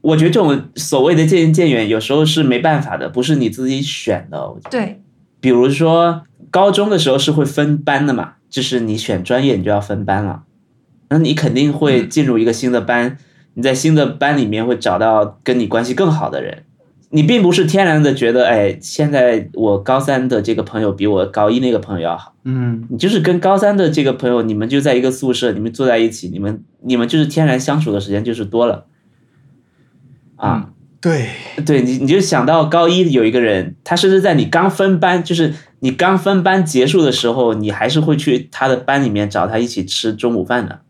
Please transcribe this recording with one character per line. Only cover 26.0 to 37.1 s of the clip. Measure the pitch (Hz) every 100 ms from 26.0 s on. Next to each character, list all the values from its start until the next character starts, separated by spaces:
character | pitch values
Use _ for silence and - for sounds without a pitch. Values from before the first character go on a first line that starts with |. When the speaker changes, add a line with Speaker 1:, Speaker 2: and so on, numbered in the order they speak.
| 113
Speaker 1:
起， | 110 90
你 | 92
们， | 101 107 - _
你 | 123 120
们 | 117
就 | 156
是 | 147
天 | 160 151
然 | 127
相 | 131 147
处 | 151
的 | 101
时 | 101
间 | 101
就 | 117
是 | 117
多 | 101 113
了。 | 120 - _ _ _ _ _ _ _ _ _ _ _ _ _ _ _ _
啊。 | - 220
Speaker 4:
嗯， | - - _ _
对。 | 175 151 113 - - - 156
Speaker 1:
对， | 139
你， | 123 127
你 | 135
就 | 185
想 | 190 147 127
到 | 160
高 | 156 170 170
一 | 180 170
有 | 127
一 | 110
个 | 123
人， | 113 95 85 -
他 | -
甚 | 175 190
至 | 190
在 | 190
你 | 151 110
刚 | 170 190
分 | 190 190 180
班， | 180 180
就 | 165
是 | 170 156 151 - _
你 | 131
刚 | 131 175 190
分 | 196 196
班 | 185 190
结 | 160 131 135
束 | 180
的 | 147